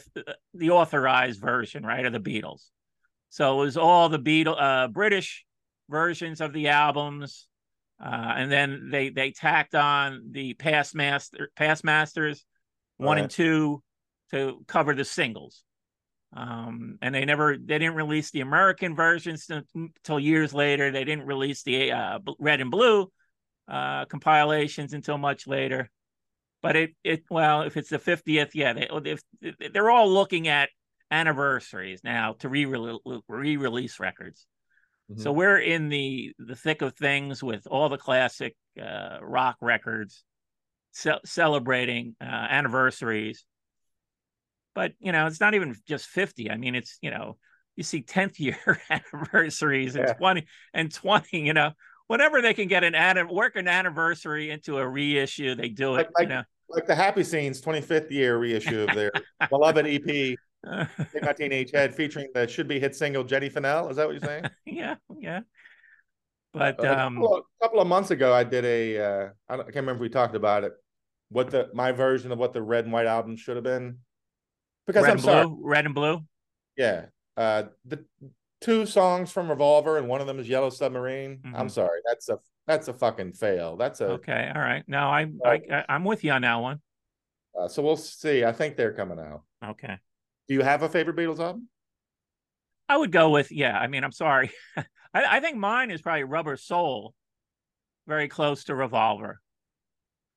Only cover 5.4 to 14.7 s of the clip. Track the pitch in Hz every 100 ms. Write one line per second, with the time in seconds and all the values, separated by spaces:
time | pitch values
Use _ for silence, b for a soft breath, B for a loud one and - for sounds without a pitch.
5.4 | - _ _ _ - 147 170 165 165 156
6.4 | 156 147 147 147 151 143 147 143 143 -
7.4 | - _ _ _ _ _ - 120 117 123
8.4 | 131 143 143 139 - 139 135 127 135 -
9.4 | 160 151 147 156 143 143 139 131 120 139
10.4 | 135 120 151 151 143 160 143 143 - -
11.4 | 143 - 151 156 - 151 156 - 151 -
12.4 | _ _ _ _ _ - 135 151 143 -
13.4 | 165 156 151 147 _ _ _ _ _ 139
14.4 | 135 123 -